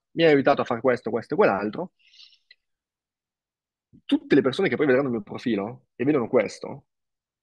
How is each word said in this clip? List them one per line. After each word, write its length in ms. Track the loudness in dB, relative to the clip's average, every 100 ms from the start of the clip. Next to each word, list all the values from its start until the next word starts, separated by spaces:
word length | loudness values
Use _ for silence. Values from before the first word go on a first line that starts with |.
| _
mi 120 | 2
ha 60 | 4
aiutato 320 | 4 4 2
a 40 | 0
fare 140 | -2
questo, 300 | 0 0 -4
questo 240 | -6 -4
e 40 | 0
quell'altro." 540 | 2 2 -4 -8 -12 _ _ _ -20 _ _ _ _ _ _ _ _ _ _ _ _ _ _ _ _ -14 -4
Tutte 300 | -2 2 2
le 60 |
persone 280 | 2 0 -2
che 80 | 0
poi 80 | 2
vedranno 220 | 2 0
il 60 |
mio 100 | -4
profilo 640 | -8 -8 -4 -4 -4 -12 _ -6
e 80 | -2
vedono 240 | 0 0
questo, 560 | 0 -2 -8 -14 -16 _ _ _ _ _ _